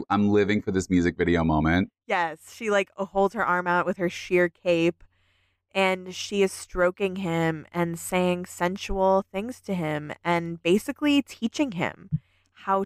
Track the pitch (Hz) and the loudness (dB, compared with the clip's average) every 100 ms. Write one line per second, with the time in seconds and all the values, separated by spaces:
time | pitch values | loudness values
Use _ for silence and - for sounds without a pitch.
0 | - 101 104 104 98 104 107 95 90 90 | -2 0 4 4 2 0 0 -2 2 2
1 | 87 85 85 85 80 78 80 87 101 _ | 2 0 2 2 4 2 2 2 0 _
2 | - 190 165 151 - - 226 202 190 - | -4 -2 -2 -6 -18 -8 0 0 0 -6
3 | 190 196 196 220 160 180 180 175 165 185 | -4 0 0 0 0 0 2 0 0 -2
4 | 175 - - 180 175 - 180 170 170 - | -4 -4 0 2 2 0 0 2 2 0
5 | - _ _ _ _ _ _ 196 190 185 | -14 _ _ _ _ _ _ -2 0 0
6 | 185 185 - 202 190 - - 180 180 185 | -6 -12 -4 0 0 0 -8 0 0 0
7 | 196 185 185 165 165 160 - 175 170 170 | -4 -4 -2 0 0 -2 -6 -4 -4 -4
8 | - 185 180 180 180 - 180 190 - 190 | -4 0 0 0 -6 -4 -4 -4 -6 0
9 | 190 190 - 190 226 - - 185 156 151 | 2 2 0 -8 -10 -12 -6 -4 -2 -4
10 | 151 - 170 170 170 170 170 202 - - | -6 -6 -2 -2 -2 -4 0 0 0 -2
11 | 294 285 - - 226 - 285 180 113 - | 2 2 0 -6 -6 -2 -4 -2 -6 -6
12 | - - - _ _ _ - 196 | -6 -6 -8 _ _ _ -2 -2